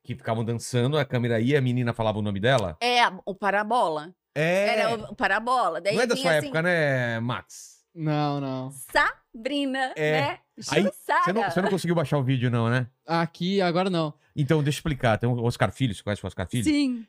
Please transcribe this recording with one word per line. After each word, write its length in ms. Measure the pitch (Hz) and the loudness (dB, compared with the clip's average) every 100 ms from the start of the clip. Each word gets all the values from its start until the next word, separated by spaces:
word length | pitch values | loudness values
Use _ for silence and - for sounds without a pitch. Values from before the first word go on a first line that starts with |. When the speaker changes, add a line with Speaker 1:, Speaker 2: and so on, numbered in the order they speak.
Speaker 1:
que 140 | - 117 | -14 -10
ficavam 300 | - 113 113 | -4 -2 -2
dançando, 520 | 117 - 123 123 151 | -4 -2 0 2 0
a 60 | |
câmera 380 | 139 127 120 117 | 0 0 0 2
ia, 160 | 120 147 | 4 4
a 20 | |
menina 300 | 127 123 120 | 2 2 0
falava 240 | 117 110 107 | 0 0 0
o 40 | |
nome 180 | 104 98 | -2 0
dela? 380 | 110 135 92 78 | 4 4 2 -2
Speaker 2:
É, 240 | 240 247 | 0 4
a, 160 | 214 185 - | 2 0 -8
o 100 | 190 | -4
Parabola. 800 | 202 196 214 240 190 151 156 - _ | 0 0 2 2 2 0 -6 -18 _
Speaker 1:
É. 460 | 139 160 185 208 226 | -2 0 2 2 2
Speaker 2:
Era 160 | 214 226 | 0 -2
o, 160 | 220 | -6
o 40 | - | -4
Parabola. 680 | 196 196 233 254 196 165 | 0 0 2 0 0 0
Daí 140 | 180 214 | -2 2
Speaker 1:
Não 80 | |
é 40 | 247 | 2
da 80 | 233 | 2
Speaker 2:
vinha 80 | 170 | 2
Speaker 1:
sua 80 | 156 | 2
Speaker 2:
assim, 80 | 277 | 2
Speaker 1:
época, 140 | 160 | 0
né, 580 | 175 170 147 131 120 117 | 2 2 2 2 0 -2
Max? 640 | 120 107 - - - - _ | -2 -4 -8 -18 -20 -20 _
Speaker 3:
Não, 460 | 175 156 151 147 143 | -6 -2 0 0 -2
não. 320 | 135 131 131 | -4 -6 -8
Speaker 2:
Sabrina, 1200 | 139 - 285 330 508 _ 233 226 285 277 262 262 294 | -12 -2 0 0 -2 _ -10 -6 -4 -4 -2 -4 -2
Speaker 1:
É. 140 | 151 156 | 0 2
Speaker 2:
né? 180 | 196 - _ - - | 0 -4 _ -16 -2
Speaker 1:
Aí, 120 | 165 | 0
Speaker 2:
Chançada. 400 | 202 - - - - | 0 -2 -2 0 2
Speaker 1:
você 80 | |
não, 100 | 208 196 | 0 0
você 100 | 185 | 0
não 80 | 202 | 0
conseguiu 240 | 190 170 170 | 0 0 0
baixar 220 | 147 147 | 0 0
o 60 | |
vídeo, 260 | 127 135 123 | 0 0 0
não, 200 | 117 117 | 0 0
né? 180 | 127 120 - - | 0 -2 -10 -4
Speaker 3:
Aqui, 560 | 165 165 - 175 196 | -2 -2 -4 -2 0
agora 280 | 180 165 190 | 2 2 0
não. 240 | 175 156 - _ - | 0 -2 -6 _ -4
Speaker 1:
Então, 280 | 139 160 | 2 2
deixa 140 | 147 143 | 2 -2
eu 20 | |
explicar. 380 | 170 135 120 107 | -4 0 2 2
Tem 120 | 120 | 2
o 140 | 123 | 0
Oscar 260 | 117 - 107 | 0 0 -2
Filho, 220 | - 131 | 0 -2
você 80 | 92 | -2
conhece 220 | - 101 | -4 -4
o 40 | 95 | -6
Oscar 200 | - 90 | -6 -6
Filho? 160 | 123 | -2
Speaker 2:
Sim. 420 | 117 294 277 240 | 0 2 0 -2